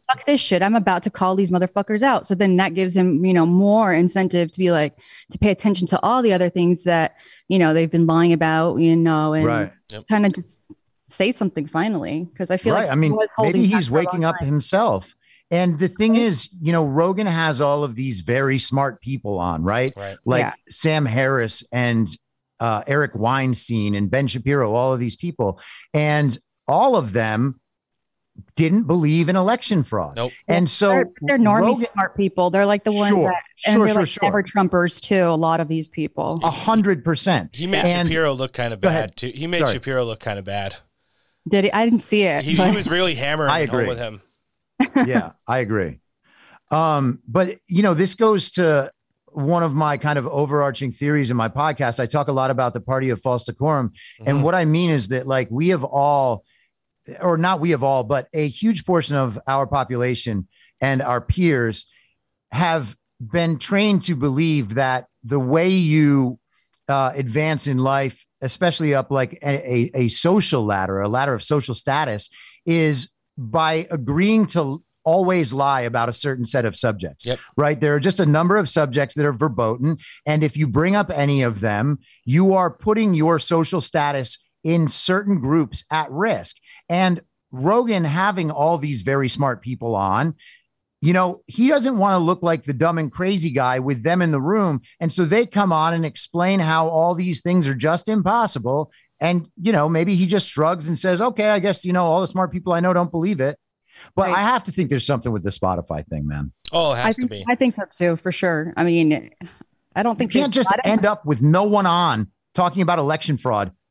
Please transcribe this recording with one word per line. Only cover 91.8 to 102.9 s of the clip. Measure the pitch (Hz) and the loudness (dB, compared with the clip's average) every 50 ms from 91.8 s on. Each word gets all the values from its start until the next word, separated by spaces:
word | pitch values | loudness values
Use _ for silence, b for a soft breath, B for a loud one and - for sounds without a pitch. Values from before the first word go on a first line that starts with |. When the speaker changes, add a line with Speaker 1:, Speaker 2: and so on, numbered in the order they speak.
| 226 269 254 196 | 2 0 0 2
Speaker 2:
wanna | 196 202 190 180 | 2 2 2 2
look | 165 170 185 - | 2 2 0 0
like | 170 170 165 123 - | 0 0 0 -2 -2
the | 143 | -4
dumb | 135 120 160 170 170 165 | -2 0 0 0 0 -2
and | 156 127 | -4 -6
crazy | - - 185 190 208 175 160 165 | -6 -4 -2 -2 0 0 -2 -2
guy | 120 135 127 127 127 131 | 0 0 0 0 0 0
with | 127 139 135 113 | -2 -2 -2 -2
them | 107 160 175 180 | 0 0 0 2
in | 175 165 | 2 0
the | 151 135 | 0 0
room. | 131 165 208 220 196 170 143 120 b b b b | 0 0 0 0 0 0 -2 -4 b b b b
And | 170 160 | -4 -2
so | - 185 175 | 0 0 0
they | 151 196 233 240 | 2 2 2 0
come | - - 208 202 185 | 0 0 0 2 2
on | 165 156 156 165 170 | 2 2 2 0 0
and | 165 160 | -2 -4
explain | 147 - - - - - 170 175 190 196 190 | -4 -4 -6 -6 -4 -2 -2 0 0 2 2
how | 160 156 160 165 160 165 | 2 2 2 0 0 0
all | 165 160 165 175 180 | 2 2 2 2 0
these | 165 180 180 160 - | 0 -2 -2 -4 -2
things | - 175 180 185 147 135 | -2 0 2 2 2 0
are | 135 | 0
just | 120 143 156 170 170 - 214 | 0 0 0 0 -2 -2 -2
impossible. | 220 208 156 190 220 240 220 - - 127 104 123 135 151 151 - b b b b b - | -2 0 0 0 0 0 0 0 -2 -4 -4 -2 -2 -2 -4 -6 b b b b b -4
And, | 151 170 180 175 160 - _ - | -2 -2 0 -2 -4 -6 _ -4
you | 170 226 | -2 0
know, | 214 147 147 160 | 2 2 2 2
maybe | 165 160 170 202 190 | 2 0 0 2 2
he | 175 190 | 2 2
just | 165 208 190 - - | 2 0 0 0 0
shrugs | - 147 156 165 185 165 147 165 | 0 0 0 0 0 -2 -4 -4
and | 160 - | -4 -2
says, | - 185 180 175 | 0 0 0 0
"Okay, | 226 254 - 220 208 214 | 0 -2 -2 0 0 2
I | 208 196 | 2 2
guess, | 175 202 180 - - | 0 0 -2 -2 -2
you | 180 | 0
know, | 180 180 175 | 0 2 2
all | 165 160 185 | 2 2 0
the | 185 | 0
smart | - - 185 185 - | -2 -2 -2 -2 -2
people | 180 180 - 180 | -4 -6 -4 -2
I | 170 170 | 0 0
know | 175 185 | 2 2